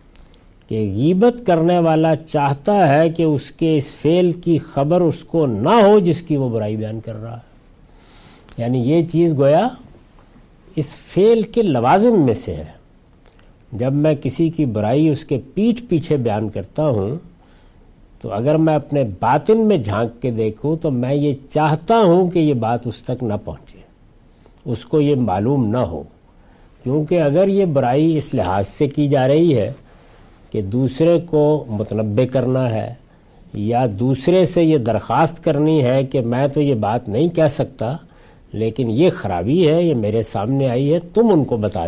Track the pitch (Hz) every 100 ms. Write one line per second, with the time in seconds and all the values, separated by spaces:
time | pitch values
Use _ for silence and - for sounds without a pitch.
0 | _ - - - _ _ - 110 107 98
1 | 143 185 240 240 - 170 165 180 165 160
2 | 160 156 160 151 139 139 - 202 170 139
3 | 165 165 160 147 - - 165 156 131 -
4 | 147 175 180 170 - 160 - - 147 175
5 | 175 - - 170 147 104 127 233 196 214
6 | 175 156 - 151 131 113 107 107 107 110
7 | 107 107 113 117 - - _ _ - -
8 | - - - - - - 117 127 120 165
9 | 165 160 170 143 139 160 233 254 - -
10 | - - - - - _ - - 147 -
11 | - - 208 226 202 - 214 131 - 180
12 | 233 220 135 104 - 80 76 - _ _
13 | _ _ _ _ - _ - 107 127 143
14 | 156 151 131 - 165 160 147 107 104 135
15 | 160 147 - 135 - - 220 233 - 170
16 | - 147 117 104 107 98 95 - 151 113
17 | 98 151 - - _ - - _ - -
18 | - - 113 101 123 156 160 151 147 147
19 | 123 95 110 143 156 220 214 196 104 104
20 | 117 - 131 113 110 110 143 160 165 127
21 | 123 143 147 135 - 151 156 156 - 226
22 | 202 170 185 175 156 131 110 120 120 107
23 | - 127 120 104 - 76 - - - _
24 | _ _ _ _ - - - 120 - 160
25 | 147 143 117 92 107 143 113 113 104 80
26 | - _ _ _ - - - _ 127 143
27 | 151 175 147 147 196 196 196 139 127 135
28 | 160 160 - 127 90 95 98 - 147 143
29 | 147 143 131 147 170 127 101 127 - -
30 | - - - - - 110 98 113 131 131
31 | 165 170 170 151 147 151 - 107 107 104
32 | 110 104 127 131 123 131 127 110 107 123
33 | _ _ _ - - - 104 117 123 101
34 | 123 131 - 185 180 180 165 156 117 107
35 | - 120 160 - - 143 151 160 123 135
36 | 135 139 117 120 143 147 143 123 104 120
37 | - 104 170 165 156 - 135 - 110 160
38 | - - - - - 104 110 110 123 110
39 | 180 - 101 90 92 160 165 160 165 131
40 | 104 110 110 110 101 135 135 120 143 165
41 | 170 208 226 185 - 117 107 -